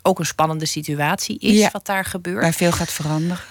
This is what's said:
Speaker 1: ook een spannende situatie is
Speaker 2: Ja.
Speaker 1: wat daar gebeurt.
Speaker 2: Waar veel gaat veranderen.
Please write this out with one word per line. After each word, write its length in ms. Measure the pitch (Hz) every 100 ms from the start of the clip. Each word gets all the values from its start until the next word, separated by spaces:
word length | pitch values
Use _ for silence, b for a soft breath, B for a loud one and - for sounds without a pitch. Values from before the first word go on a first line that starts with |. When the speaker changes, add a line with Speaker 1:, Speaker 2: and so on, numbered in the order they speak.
Speaker 1:
ook 180 | 180 185
een 60 | 160
spannende 400 | - 156 160 156
situatie 720 | - 151 147 147 190 - 214
is 180 | - 214
Speaker 2:
Ja. 100 | 208
Speaker 1:
wat 140 | 202 -
daar 200 | 196 190
gebeurt. 360 | 190 175 185
Speaker 2:
Waar 120 | 170
veel 180 | 165 175
gaat 200 | 170 170
veranderen. 520 | - 151 156 170 180 -